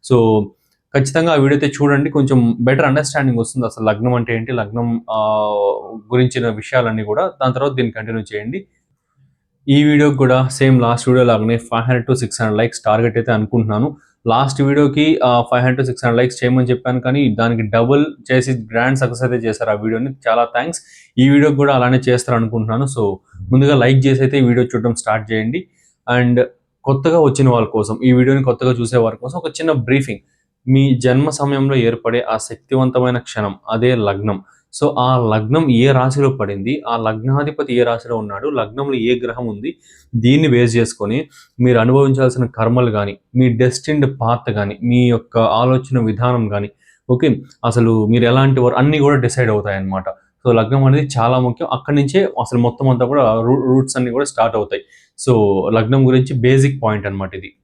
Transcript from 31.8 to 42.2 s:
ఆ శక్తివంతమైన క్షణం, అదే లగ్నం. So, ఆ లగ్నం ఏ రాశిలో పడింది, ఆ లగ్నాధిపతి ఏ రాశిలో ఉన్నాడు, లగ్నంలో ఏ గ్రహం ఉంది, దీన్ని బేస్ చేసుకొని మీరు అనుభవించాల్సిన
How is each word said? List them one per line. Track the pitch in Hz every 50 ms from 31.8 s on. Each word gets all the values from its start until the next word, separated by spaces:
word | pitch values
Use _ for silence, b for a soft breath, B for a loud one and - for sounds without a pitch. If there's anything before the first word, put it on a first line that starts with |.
| 113 117 117 117 - 113 113 120 123 -
ఆ | 113
శక్తివంతమైన | 110 - - 113 - _ _ 135 131 131 127 127 127 123 127 123 120
క్షణం, | 120 - - 110 104 98 95 - _ -
అదే | 110 110 117 127 127
లగ్నం. | 117 107 101 98 98 104 107 101 95 b b b b b b -
So, | - 147 147 143 -
ఆ | 123 127 131
లగ్నం | 127 120 110 107 110 107 107 131 160 165 143
ఏ | 123 113 127 139
రాశిలో | 135 127 127 131 131 143 139 135
పడింది, | 135 135 107 98 101 98 95 117 139 147 - 113
ఆ | 117
లగ్నాధిపతి | 117 113 113 110 110 110 131 135 143 147 147 147 151 143 139 123
ఏ | 120
రాశిలో | 123 117 117 113 - 120 120
ఉన్నాడు, | 110 107 101 101 98 123 147
లగ్నంలో | 147 127 110 104 110 135 139 143 135
ఏ | 123 110 120 127 123
గ్రహం | 120 117 113 123 123
ఉంది, | 117 104 101 107 151 - b b b b b b b -
దీన్ని | 117 110 123 135 147 160 147
బేస్ | 123 120 123 117 113
చేసుకొని | 120 113 113 - _ 104 101 113 139 156 b b b b b b -
మీరు | 123 127 123 113
అనుభవించాల్సిన | 110 120 127 139 139 135 135 131